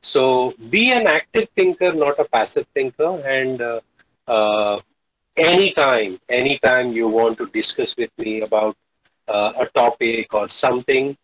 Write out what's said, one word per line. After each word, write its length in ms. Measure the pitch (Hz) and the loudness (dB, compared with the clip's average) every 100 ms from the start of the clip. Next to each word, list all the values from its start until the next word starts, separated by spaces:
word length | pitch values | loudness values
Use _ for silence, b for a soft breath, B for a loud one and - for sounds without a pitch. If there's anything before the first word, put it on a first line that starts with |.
So 520 | - 143 131 127 127 - 113 | -2 0 2 2 0 -6 -4
be 240 | 190 247 | 0 2
an 140 | 247 214 | 2 2
active 420 | 156 - 226 220 - | 0 0 -4 -2 0
thinker, 360 | 190 175 180 | 0 2 -2
not 260 | 160 143 143 | 0 0 0
a 60 | |
passive 420 | 147 117 107 - 123 | -2 0 -2 -4 -4
thinker, 460 | - 131 - 156 185 | -4 -6 -2 -2 -2
and, 420 | 139 135 131 127 | -4 -2 -2 -4
uh, 180 | 120 117 _ _ _ _ - | -6 -6 _ _ _ _ -2
uh, 540 | 113 107 107 104 104 - _ _ _ _ - | 0 2 2 0 -2 -6 _ _ _ _ 0
anytime, 840 | 160 180 196 - 143 123 104 92 _ | 4 4 2 2 2 2 -2 -6 _
anytime 640 | 123 131 143 131 127 123 | -2 0 0 2 2 0
you 140 | 113 113 | -2 0
want 320 | 110 117 113 | 2 2 0
to 80 | 117 | -6
discuss 500 | 110 110 - 117 - | -2 -2 -2 -4 -4
with 140 | 113 - | -6 -6
me 220 | 110 110 | -8 -6
about, 360 | 107 110 107 101 _ _ _ _ - | -2 0 0 -4 _ _ _ _ -6
uh, 240 | 104 104 120 | -2 -2 -2
a 60 | 123 | -2
topic 680 | - 120 - 117 117 110 | 2 2 2 -2 -2 -4
or 140 | 107 101 | -4 -4
something 680 | - 131 127 123 135 139 139 | -2 0 -2 0 0 0 -6